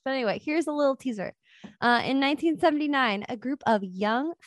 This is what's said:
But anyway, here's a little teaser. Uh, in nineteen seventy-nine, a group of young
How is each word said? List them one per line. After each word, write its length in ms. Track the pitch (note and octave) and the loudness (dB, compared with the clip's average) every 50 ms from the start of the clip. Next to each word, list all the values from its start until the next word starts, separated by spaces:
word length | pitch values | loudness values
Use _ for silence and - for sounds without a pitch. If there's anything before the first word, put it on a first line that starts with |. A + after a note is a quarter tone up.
| - | -6
But 60 | C4 | -4
anyway, 260 | C4+ C4 A#3+ G3+ F#3+ | -2 -2 0 -2 -2
here's 300 | G#3 - D4+ D4+ E4+ C#4+ | -2 -4 -2 0 0 0
a 40 | D#4 | 0
little 240 | D4 D4 C#4+ C4+ C4+ | 0 2 2 2 2
teaser. 380 | - - C4 A3 G3+ F3+ - - _ _ _ _ - - - - - | 0 -4 -6 -4 -4 -6 -8 -8 _ _ _ _ -20 -20 -18 -8 0
Uh, 220 | - A#3+ A#3+ - - | 2 2 4 2 2
in 140 | - C4 C4+ | 0 0 0
nineteen 400 | C4+ C#4 D4+ D4 D#4+ E4 D4+ - | 2 0 0 0 0 -2 0 2
seventy-nine, 680 | F4 D#4+ D4+ D4 D4+ C#4+ C#4+ C4+ B3+ A3+ G3 G3+ G#3 - | 2 2 2 2 0 0 2 2 2 2 0 -2 -4 -8
a 60 | B3 | -8
group 280 | G#3 - B3+ C#4+ - - | -6 -4 -6 -6 -2 0
of 180 | - A3+ G3+ G3 | 2 2 2 0
young 520 | F#3 F3+ F#3 G#3 G#3 A3+ B3 D4 E4 E4+ _ - | -4 -6 -2 -2 0 0 0 -2 -4 -6 _ -14